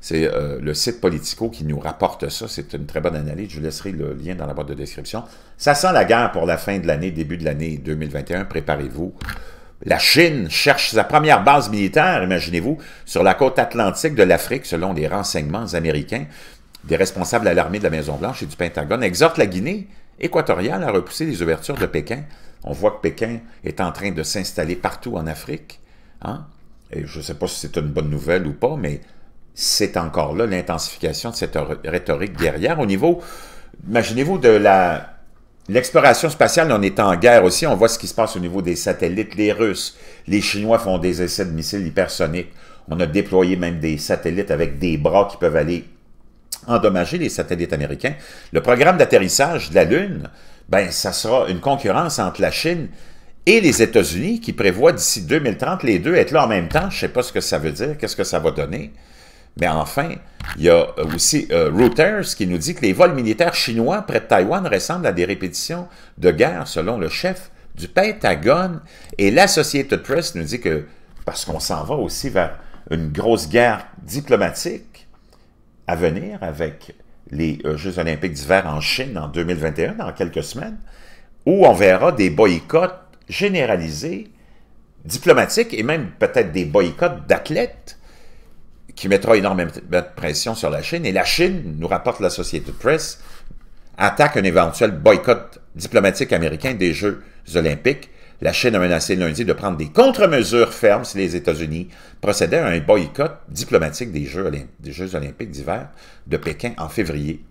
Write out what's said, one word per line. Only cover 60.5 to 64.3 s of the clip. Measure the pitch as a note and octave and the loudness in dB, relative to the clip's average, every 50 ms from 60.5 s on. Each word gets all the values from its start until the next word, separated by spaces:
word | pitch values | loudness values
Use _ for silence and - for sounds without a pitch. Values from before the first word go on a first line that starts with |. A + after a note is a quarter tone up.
| - - | -8 2
il | D2+ | 6
y | E2+ | 8
a | E2+ E2+ E2 - - - D#2 D#2+ D2+ | 8 8 6 2 -2 -4 -4 -4 -2
aussi, | E2+ - - - D3+ - - | 0 0 0 0 0 -2 0
euh, | - E2+ E2 D2+ | 2 2 2 2
Reuters | D2 F#2 B2 A#2+ A#2+ - D#3 F#3+ A3 G#3 F3 - - | 4 4 4 4 6 4 2 2 2 -2 -4 -6 -4
qui | - G#2+ F2+ | -4 -2 -2
nous | F2+ E2+ | -2 -2
dit | D#2+ - F3 | -4 -4 -6
que | - | -2
les | - G#2 F#2 | 0 0 4
vols | A2 F3+ F3 E3+ | 6 6 4 4
militaires | C#3 A#2+ A2 A2 G#2+ E3+ E3+ E3+ | 2 0 -2 2 2 0 0 0
chinois | - - - A2+ A2+ A2+ C3 F3+ G#3 | -2 -4 -2 0 0 0 0 0 -2
près | G3 - - A2+ | -4 -2 -2 -2
de | - | 2
Taïwan | - | 4